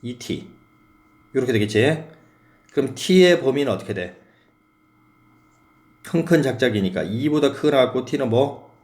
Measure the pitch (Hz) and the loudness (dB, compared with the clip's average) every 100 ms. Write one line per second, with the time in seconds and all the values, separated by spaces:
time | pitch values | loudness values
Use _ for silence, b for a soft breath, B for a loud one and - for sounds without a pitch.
0 | 120 123 - 73 - - _ _ _ _ | -12 -14 -10 -10 -10 -20 _ _ _ _
1 | _ _ _ 131 127 113 104 104 127 156 | _ _ _ -4 0 0 0 2 2 0
2 | - b b b b b b - 135 - | -8 b b b b b b -4 -4 -6
3 | - 185 175 170 135 135 139 95 - 95 | 2 6 6 6 2 0 -2 -4 -4 -8
4 | 90 - b b b b _ _ _ _ | -8 -12 b b b b _ _ _ _
5 | _ _ _ _ _ _ _ _ _ _ | _ _ _ _ _ _ _ _ _ _
6 | - 170 160 165 131 113 127 107 95 92 | -6 -4 2 2 2 0 0 0 -2 -2
7 | 80 110 147 151 139 139 147 143 123 127 | -6 -4 -2 0 0 0 0 2 2 0
8 | 123 143 131 117 139 - - _ | -4 -4 0 0 0 -4 -20 _